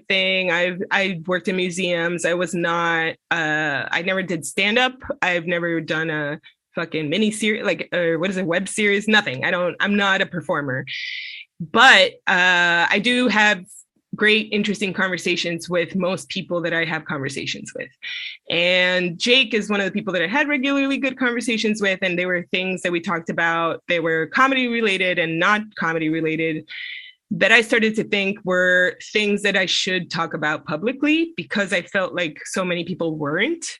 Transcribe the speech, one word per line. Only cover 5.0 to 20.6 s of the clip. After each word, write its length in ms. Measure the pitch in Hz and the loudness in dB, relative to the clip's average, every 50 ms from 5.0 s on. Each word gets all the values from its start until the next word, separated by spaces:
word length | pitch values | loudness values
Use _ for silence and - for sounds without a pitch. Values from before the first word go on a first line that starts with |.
| - - - - | -10 -8 -4 -2
I've 240 | - 180 180 175 160 | 0 0 0 0 0
never 360 | 175 175 170 170 170 165 160 | -2 -2 -2 0 -2 -2 -2
done 280 | 156 147 165 156 160 165 | -2 -2 -2 -2 -2 -2
a 300 | 151 151 147 143 151 151 - - _ _ _ _ - | -2 -4 -4 -4 -6 -8 -12 -20 _ _ _ _ -8
fucking 360 | 180 170 - - 160 156 143 | -8 -6 -4 -4 -4 -2 0
mini 220 | 165 208 220 214 | 0 2 2 0
series, 340 | 214 - 226 214 214 - 196 | 0 0 0 0 0 0 0
like, 240 | 202 165 160 - - - | -2 -2 -2 -4 -4 -2
or 240 | 175 170 165 165 | 0 0 2 0
what 120 | 156 175 196 | 0 0 -2
is 80 | 190 | -2
it, 80 | 185 185 | -2 -2
web 240 | 156 165 180 190 - | 0 0 0 -2 -2
series? 400 | - 214 208 202 202 202 208 214 | -2 0 2 2 2 2 2 4
Nothing. 340 | 214 208 208 143 127 135 143 | 2 2 2 0 -4 -4 -2
I 80 | 165 | -2
don't, 240 | 185 175 180 170 151 - | 0 0 0 -2 -2 -2
I'm 160 | - 196 202 | -2 0 2
not 240 | 202 202 196 190 196 | 2 2 2 2 0
a 40 | 196 | 0
performer. 600 | - 170 170 147 - 175 147 143 139 127 131 135 135 - - - - - - - - - - - _ _ - | -2 -4 -8 -4 -2 -2 -2 -2 -2 -4 -4 -6 -8 -10 -10 -8 -8 -10 -10 -12 -12 -14 -16 -18 _ _ -12
But, 520 | 170 - - 226 247 262 226 196 185 - - - - | -6 0 4 6 8 10 10 8 8 4 2 -4 -2
uh, 640 | - 190 180 180 185 180 175 175 175 170 170 170 - | 0 2 4 4 4 4 4 4 4 4 4 4 2
I 100 | - 208 202 | 2 2 2
do 240 | 247 247 247 254 | 2 2 4 2
have 380 | 240 214 214 214 208 208 180 180 - - - - _ _ _ _ - - | 4 4 4 4 4 4 0 -4 -16 -20 -20 -20 _ _ _ _ -10 -2
great, 340 | - 208 214 214 220 214 - | 2 4 4 4 4 2 0
interesting 400 | 208 202 208 214 190 - 208 190 165 | -2 -2 0 0 -2 -2 -2 -4 -2
conversations 760 | - 190 190 180 165 - 185 175 170 - 170 170 165 165 170 | -2 -2 -2 -2 -2 -2 -2 -2 0 -2 -4 -4 -6 -4 -2
with 260 | 175 175 170 170 - | 0 0 0 0 -2
most 340 | 190 175 190 190 - - - | -2 -2 -2 -2 -4 -6 -8
people 320 | - 190 160 - 175 170 | -8 -8 -6 -4 -4 -4
that 120 | 165 165 170 | -2 -2 -2
I 100 | 165 165 | -2 -2
have 200 | 160 160 160 156 | -2 -4 -6 -6
conversations 680 | - 170 143 131 139 135 - - - - - - - - | -6 -6 -6 -6 -6 -6 -6 -6 -8 -8 -10 -10 -14 -12
with. 140 | - - - _ _ - - - - - - - - _ - | -12 -12 -14 _ _ -14 -12 -10 -10 -12 -12 -14 -14 _ -4
And 680 | - 170 175 180 185 180 185 180 180 180 180 175 165 175 | 0 2 2 4 4 4 4 4 2 0 0 -2 -4 -2
Jake 340 | - 240 240 269 254 214 240 | 2 4 4 4 4 2 0
is 160 | 214 208 214 | -2 0 0
one 100 | 208 202 | 0 0
of 60 | 196 | 0
the 60 | 185 | -2
people 200 | 190 202 - 202 175 | -2 -4 -4 -2 -2
that 100 | 180 165 | -2 0
I 40 | |
had 200 | 170 226 294 302 | 0 0 0 0
regularly 500 | 285 294 262 | 0 0 0